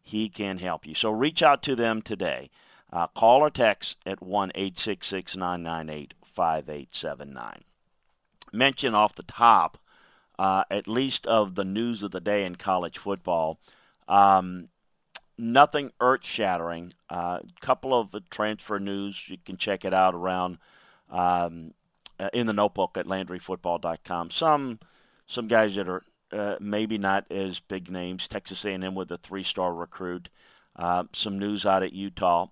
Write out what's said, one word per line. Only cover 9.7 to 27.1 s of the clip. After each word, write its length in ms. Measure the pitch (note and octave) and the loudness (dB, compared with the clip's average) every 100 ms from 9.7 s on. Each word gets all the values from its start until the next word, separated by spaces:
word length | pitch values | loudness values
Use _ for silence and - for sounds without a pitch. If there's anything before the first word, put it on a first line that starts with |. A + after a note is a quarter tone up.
| - _ _ _ _ _ - | -4 _ _ _ _ _ -2
uh, 220 | F#2+ F#2+ - | 2 2 0
at 160 | G2+ - | -4 -2
least 400 | A#2 C3+ - - | -2 0 -2 2
of 260 | A2+ G2+ | 2 2
the 100 | F#2 | -2
news 380 | F#2+ G2+ A#2+ A2+ | -2 -2 -2 -4
of 80 | G2+ | -6
the 80 | F2+ | -6
day 260 | F2 G#2 | -2 0
in 100 | F#2+ | -2
college 420 | F2 - F#2 F2 - | -4 0 0 0 -8
football. 600 | G2+ G2 - E2+ D#2+ D#2+ _ _ _ _ - | -6 -4 0 0 0 -4 _ _ _ _ 2
Um, 600 | G2+ G2 F#2+ F#2 F2+ E2+ _ _ _ _ - _ - | 6 8 6 4 -10 -14 _ _ _ _ -20 _ -8
nothing 540 | A#2 B2 D3 D3 C#3 _ | 2 6 6 4 -6 _
earth-shattering. 920 | B2 C3 - - G2+ F2+ E2+ E2+ F2 - - | 2 2 -2 -2 0 0 -2 -8 -10 -18 -10
Uh, 320 | F2 F2 F2+ - _ | -6 -4 -6 -10 _
couple 340 | - C3 C3+ | -2 -2 2
of 160 | B2 G#2 | 0 0
the 120 | G#2+ F2+ | -10 _
transfer 480 | - G#2+ G#2+ - G2+ | -4 -4 -4 -6 -6
news. 500 | G2 G2 G2+ G2 - | -4 -6 -6 -10 -16
You 80 | F#2 | -16
can 120 | - F#2 | -14 -6
check 280 | - G2 | -2 -2
it 80 | F#2+ | 0
out 220 | F#2 F#2 | 4 4
around, 420 | F2 F#2 F#2 F2+ F2 _ _ _ _ _ | 2 -2 -2 -4 -6 _ _ _ _ _
um, 640 | F2+ F2+ F2 F2 E2+ D#2+ _ _ _ - - | 0 2 2 0 -6 -18 _ _ _ -20 -8
uh, 100 | G2 | -4
in 140 | A#2+ A2+ | -2 0
the 60 | |
notebook 440 | G#2 G#2 - F#2 F#2+ | 2 2 2 -2 -2
at 80 | |
Landry 340 | F2 F#2+ F2 F2+ | -4 -6 -6 -10
football 380 | - F2+ F2 E2+ | -8 -6 -4 -4
dot 220 | E2+ E2 | -4 -6
com. 280 | - F2 E2+ | -6 -8 -6
Some, 480 | - D#3+ D3 C3+ A2 _ _ _ _ _ | 0 2 2 0 -10 _ _ _ _ _
some 200 | - A2 | -10 2
guys 280 | A2+ A2 | 4 4
that 120 | G2 F2+ | 0 -4
are, 160 | F2+ _ _ _ | -6 _ _ _
uh, 240 | G#2 G#2 - | -6 -4 -4
maybe 380 | G#2 G#2 A2 G#2+ | -4 -2 -2 -2
not 340 | G2 | 0